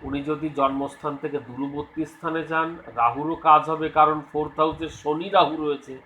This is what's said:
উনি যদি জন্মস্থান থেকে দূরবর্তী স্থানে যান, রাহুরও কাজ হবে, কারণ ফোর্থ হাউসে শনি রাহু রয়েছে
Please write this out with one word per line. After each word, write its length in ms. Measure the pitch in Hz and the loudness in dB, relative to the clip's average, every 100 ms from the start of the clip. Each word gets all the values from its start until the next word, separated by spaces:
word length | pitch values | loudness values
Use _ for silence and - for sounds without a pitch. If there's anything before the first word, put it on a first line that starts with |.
| 139 | -4
উনি 120 | 143 | -6
যদি 240 | 143 151 156 143 | -4 -4 -4 0
জন্মস্থান 540 | 135 135 139 - 156 143 | 0 2 -6 -6 -8 -6
থেকে 200 | 151 143 | -4 -6
দূরবর্তী 640 | 120 123 139 143 147 - 156 | -8 -8 -6 -6 -8 -6 -8
স্থানে 360 | - 165 160 151 | -6 -4 -4 -2
যান, 180 | 160 160 170 - 113 | -2 -2 -6 -12 0
রাহুরও 360 | 117 131 151 165 | 0 2 -4 0
কাজ 280 | 160 151 151 | 6 6 6
হবে, 160 | 160 156 | -2 -2
কারণ 280 | 156 151 151 143 | 4 4 4 -4
ফোর্থ 240 | 151 151 147 | -4 -4 0
হাউসে 280 | 156 151 160 | 0 0 -10
শনি 380 | - 147 156 170 | -8 -4 -2 2
রাহু 240 | 190 156 156 151 | 4 4 2 -2
রয়েছে 280 | 139 - 131 | -4 -6 -18